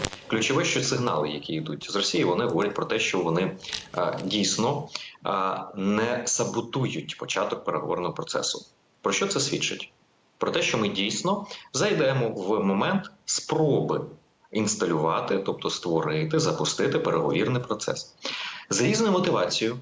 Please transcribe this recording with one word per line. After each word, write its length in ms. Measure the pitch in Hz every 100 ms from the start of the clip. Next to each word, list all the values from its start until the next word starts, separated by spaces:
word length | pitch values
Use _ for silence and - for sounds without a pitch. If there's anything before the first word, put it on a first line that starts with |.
| 101 - -
Ключове, 380 | 113 113 135 131
що 180 | 139
сигнали, 460 | 131 139 120 80 76
які 240 | 76 -
йдуть 340 | 80 78 73 -
з 40 | 101
Росії, 280 | - 90
вони 220 | 98 87 120
говорять 280 | 85 -
про 120 | - -
те, 140 | 110
що 200 | - 95
вони, 320 | 85 82 92 - - - - -
е, 200 | 85 - 92
дійсно, 600 | 104 98 - 117 143 - - - - -
е, 40 | 95 95 - - -
не 460 | 98 107 117 123 117
саботують 920 | - - 107 - 139 113 82 - -
початок 460 | - 95 - -
переговорного 500 | - 85 76 87 85
процесу. 520 | 78 85 - - - - _ _ _
Про 120 | 101
що 140 | 95 196
це 120 | -
свідчить? 520 | - - - - - _ _ _ _ _
Про 140 | -
те, 100 | 156
що 160 | 170 120
ми 120 | 104
дійсно 560 | 101 104 - 175 202 - - -
зайдемо 560 | 131 208 165 135 131 113
в 340 | 107 92 107
момент 480 | 95 98 147 196 - - -
спроби 760 | - - 151 151 113 - - - - _ _ _
інсталювати, 880 | 107 101 - 90 80 80 95 - 98
тобто 320 | 98 - -
створити, 720 | - 87 82 76 78 78 80
запустити 600 | 80 80 - - 107 -
переговірний 640 | 87 78 76 80 110 127
процес. 540 | - 107 - - - - - - - - -
З 120 | 104
різною 300 | 135 214 220
мотивацією 640 | 180 175 113 90 - 110 127